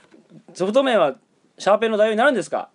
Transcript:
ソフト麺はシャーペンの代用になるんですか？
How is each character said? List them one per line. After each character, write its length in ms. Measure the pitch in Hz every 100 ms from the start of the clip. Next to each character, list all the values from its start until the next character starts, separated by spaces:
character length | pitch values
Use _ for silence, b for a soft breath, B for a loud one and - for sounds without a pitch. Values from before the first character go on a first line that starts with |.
| b _ _ 160 _
ソ 120 | 170 185
フ 60 |
ト 120 | 233
麺 160 | 269 220
は 180 | 151 123 _ _ _ -
シ 120 | -
ャ 60 | 208
ー 40 |
ペ 80 | 220
ン 40 |
の 60 | 214
代 100 | 214
用 60 |
に 40 | 214
な 60 |
る 80 | 262
ん 40 | 240
で 60 |
す 60 | 156
か？ 200 | 117 -